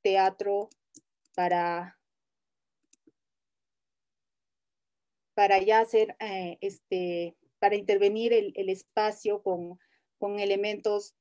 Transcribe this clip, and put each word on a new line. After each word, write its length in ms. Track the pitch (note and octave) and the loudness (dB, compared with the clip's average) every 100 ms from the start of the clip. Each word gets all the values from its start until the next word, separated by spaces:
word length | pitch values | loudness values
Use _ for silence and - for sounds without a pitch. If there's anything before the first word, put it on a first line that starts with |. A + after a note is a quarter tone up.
teatro, 680 | G3+ F#3+ F#3+ F#3+ G3+ G3+ - _ _ - _ _ _ - | 2 2 2 0 -4 -4 -6 _ _ -20 _ _ _ -4
para, 640 | F3+ F3 F3 E3+ F3+ _ _ _ _ _ _ _ _ _ _ _ _ _ _ _ _ _ _ _ _ _ _ _ _ _ _ _ _ _ _ _ _ _ _ | 0 0 0 -4 -10 _ _ _ _ _ _ _ _ _ _ _ _ _ _ _ _ _ _ _ _ _ _ _ _ _ _ _ _ _ _ _ _ _ _
para 260 | - G4+ G3 | 0 4 4
ya 220 | G4 A3 | 4 2
hacer, 340 | A4+ A3 A3 - | 4 2 2 -2
eh, 380 | A3 F#3+ F3 - | -8 -6 -8 -8
este, 760 | G3+ G3 _ F#3 F3+ E3+ E3+ _ _ _ | -10 -10 _ -4 -2 -4 -6 _ _ _
para 160 | G3+ G#3 | 0 0
intervenir 560 | G3+ G3+ G3+ G#3+ A#3 | 0 2 2 2 2
el, 220 | A3+ G3+ F#3+ | 2 0 -6
el 140 | F#3+ | -6
espacio 760 | F#3+ - - G#3+ G#3+ G#3+ G#3 | -6 -6 -2 -2 -2 -4 -2
con, 340 | G3 F3 F3 F3 _ _ _ _ | -2 -4 -6 -14 _ _ _ _
con 200 | G3+ G#3 | -6 -4
elementos 760 | G3+ G3 G#3 G3+ G#3+ G#3 G3+ _ | -2 0 -2 -2 -2 -2 -4 _